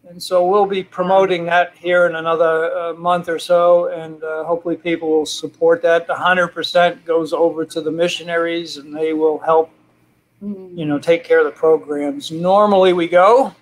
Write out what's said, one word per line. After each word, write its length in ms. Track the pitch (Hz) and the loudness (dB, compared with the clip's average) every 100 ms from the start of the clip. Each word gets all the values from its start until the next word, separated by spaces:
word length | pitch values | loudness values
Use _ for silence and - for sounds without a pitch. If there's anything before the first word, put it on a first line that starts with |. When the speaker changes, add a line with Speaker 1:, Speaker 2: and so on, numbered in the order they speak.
| 180 | -20
Speaker 1:
And 140 | 175 | -16
so 240 | - 185 180 | -2 0 2
we'll 200 | 208 196 | 2 0
be 160 | 196 | -2
promoting 640 | 185 - 180 190 190 180 170 | -6 -6 2 2 2 0 0
that 280 | 175 175 _ | 0 0 _
here 300 | 175 180 175 | -2 2 2
in 100 | 160 | 0
another, 580 | 165 165 165 160 165 | -4 0 2 0 -2
uh, 200 | 180 170 | -4 -8
month 340 | 165 175 180 170 | -4 -2 -2 -2
or 100 | 160 | -8
so, 500 | - 175 175 175 175 | 0 2 4 4 2
and, 360 | 170 160 156 | -6 -12 -12
uh, 200 | 160 156 | -10 -8
hopefully 320 | 160 170 175 160 | -4 -4 -4 -6
people 340 | 175 165 165 | -4 -4 0
will 160 | 156 147 | 0 -2
support 560 | - 151 _ 165 170 | -8 -12 _ 2 2
that. 240 | 170 170 170 | 2 0 0
The 80 | |
hundred 340 | 156 170 180 175 | -2 0 2 0
percent 560 | 170 151 175 175 170 | -4 -2 2 2 0
goes 300 | - 165 156 | -2 -2 -2
over 320 | 160 165 156 156 | 0 0 0 -8
to 140 | 165 | -6
the 80 | 156 | -6
missionaries, 880 | 160 170 - 175 170 170 170 165 143 | -2 -2 -4 -6 -4 -2 -4 -8 -16
and 180 | 147 151 | -14 -6
they 160 | 160 | -4
will 260 | 156 156 147 | 0 0 0
help, 320 | 151 160 160 _ _ _ _ _ _ _ | 2 2 0 _ _ _ _ _ _ _
Speaker 2:
Mm. 340 | 202 190 185 175 | -14 -12 -14 -8
Speaker 1:
you 80 | 151 | -6
know, 120 | 147 | -4
take 240 | 160 165 | 0 0
care 160 | - 165 | 2 2
of 60 | |
the 80 | 151 | 2
programs. 800 | - 160 156 147 147 143 143 - | 0 2 2 0 -6 -6 -6 -10
Normally 600 | 160 180 196 208 196 185 | -4 2 4 4 4 4
we 140 | 180 170 | 2 0
go 480 | 175 190 247 220 - | 4 6 4 2 -8